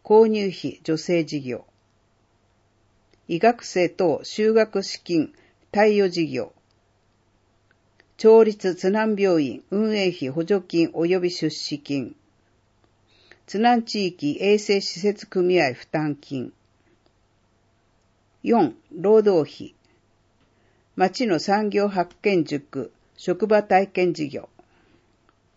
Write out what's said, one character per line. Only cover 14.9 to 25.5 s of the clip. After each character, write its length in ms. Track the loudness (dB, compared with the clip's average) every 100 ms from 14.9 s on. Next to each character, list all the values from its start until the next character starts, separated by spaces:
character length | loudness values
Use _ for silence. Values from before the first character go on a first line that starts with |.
| -4
設 260 | -4 -4 -6
組 340 | -2 2 2
合 140 | 0
負 120 | -2 -8
担 280 | -6 -4 -8
金。 380 | -10 -10 -10 -16 _ _ _ _ _ _ _ _ _ _ _ _ _ _ _ _ _ _
四、 320 | -2 0 0 -4 _
労 300 | -4 2 4
働 300 | 4 2 0
費。 240 | -8 -20 _ _ _ _ _ _ _ _ _ _ _ _ -2
町 300 | -2 0 -2
の 120 | 0
産 300 | 0 0 0
業 200 | 0 0
発 280 | -2 -4 _
見 220 | 0 0
塾、 460 | 0 -6 -8 -10 -10 _ _ -8
職 280 | -6 -4 0
場 140 | 0
体 260 | 4 2 2
験 260 | 0 0
事 160 | -2 -8
業。 180 | -10 -16 _ _ _ _ _ _ _ _ _ _